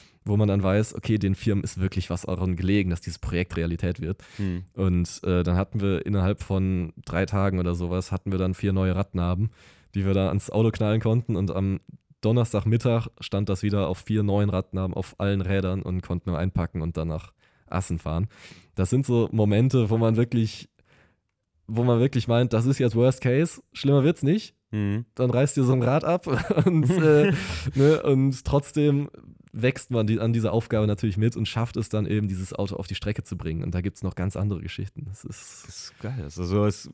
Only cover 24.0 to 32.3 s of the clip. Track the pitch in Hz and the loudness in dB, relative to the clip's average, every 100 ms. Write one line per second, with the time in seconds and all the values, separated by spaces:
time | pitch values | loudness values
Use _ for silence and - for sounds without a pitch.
24 | 135 - 139 208 - _ _ 104 101 107 | 4 2 2 0 -2 _ _ -4 -2 -2
25 | 120 - 127 120 139 - 127 131 117 147 | -6 -2 0 2 2 2 2 2 2 0
26 | - 180 - 131 - 185 180 160 123 - | 0 -2 -2 -2 0 2 4 4 4 4
27 | 156 147 147 143 - - 139 135 143 156 | 6 6 6 2 -4 -8 -4 4 6 6
28 | - 135 135 131 - 143 - 151 147 143 | 4 4 2 0 0 0 0 0 2 2
29 | 143 - - - _ 107 123 - - 117 | -2 -10 -20 -20 _ -2 0 0 -2 0
30 | 107 110 113 117 110 113 - 110 107 101 | 2 2 2 2 2 0 0 0 2 2
31 | 110 98 113 113 107 110 117 - 107 107 | 0 2 0 0 -4 -2 -4 -4 -4 -4
32 | 98 104 104 | -2 0 0